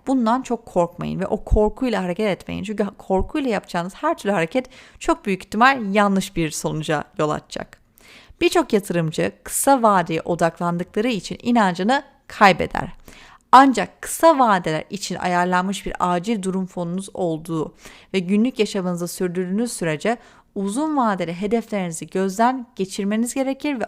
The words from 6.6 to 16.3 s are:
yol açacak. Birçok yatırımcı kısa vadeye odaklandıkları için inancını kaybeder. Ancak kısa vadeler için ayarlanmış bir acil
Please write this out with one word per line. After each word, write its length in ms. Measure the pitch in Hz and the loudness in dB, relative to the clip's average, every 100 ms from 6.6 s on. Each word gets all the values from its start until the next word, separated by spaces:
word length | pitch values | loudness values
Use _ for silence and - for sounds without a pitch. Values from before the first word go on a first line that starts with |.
| 165 151 151 147 - - | -4 -4 -2 -2 -4 -2
yol 120 | 151 | -2
açacak. 520 | 147 - - - - _ _ - - - - | -2 -6 -12 -12 -18 _ _ -20 -20 -16 -2
Birçok 320 | 349 359 - | 0 2 2
yatırımcı 580 | 208 202 175 160 160 190 - | 0 0 -2 -2 -2 -4 -6
kısa 380 | - - 269 277 | -8 0 2 4
vadeye 400 | 226 196 165 160 | 4 4 0 -4
odaklandıkları 840 | - 170 170 - 175 170 180 - 254 | -4 0 0 0 -4 -4 -4 -4 -2
için 300 | 208 - - | -2 -6 -6
inancını 600 | 233 240 196 170 202 277 - _ - | 0 2 2 2 0 0 -2 _ -10
kaybeder. 640 | - 202 170 - 50 - - - - - - _ | 4 6 6 0 -4 -8 -12 -20 -20 -20 -20 _
Ancak 500 | 254 269 226 175 _ | 8 8 6 -2 _
kısa 380 | - - 330 277 | -12 4 4 6
vadeler 440 | 240 185 175 156 - | 4 2 0 -4 -4
için 260 | 196 - 180 | -10 -8 -6
ayarlanmış 680 | 180 175 180 180 185 196 185 | -2 0 2 0 0 -4 -6
bir 80 | - | -2
acil 440 | 180 175 190 | 0 0 0